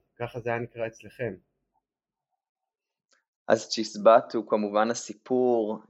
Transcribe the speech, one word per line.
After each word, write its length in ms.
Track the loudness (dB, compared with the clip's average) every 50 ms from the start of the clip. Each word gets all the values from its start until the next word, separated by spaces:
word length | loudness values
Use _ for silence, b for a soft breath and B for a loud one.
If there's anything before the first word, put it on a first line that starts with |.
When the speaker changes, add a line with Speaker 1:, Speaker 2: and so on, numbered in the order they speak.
| _ _ _ -10
Speaker 1:
ככה 220 | -10 -10 -10 -8
זה 100 | -6 -4
היה 80 | -4 -4
נקרא 280 | -6 -8 -10 -8 -8
אצלכם. 480 | -8 -10 -12 -20 -18 -12 -8 -8 -8 -8 -10 _ _ _ _ _ _ _ _ _ _ _ _ _ _ _ _ _ _ _ _ _ _ _ _ _ _ _ _ _ _ _ _ _ _ _ _ _ _ _ _ _ 0
Speaker 2:
אז 200 | 0 0 0 -4
צ'יזבט 680 | -6 -6 -6 -6 -2 2 6 8 8 8 6 2 -6
הוא 140 | -6 -4 -2
כמובן 420 | -2 -2 0 0 0 0 0 0
הסיפור 880 | -2 -6 -8 -14 -16 -14 -8 -4 -2 0 2 2 2 0 0 -2 -6 -8 -12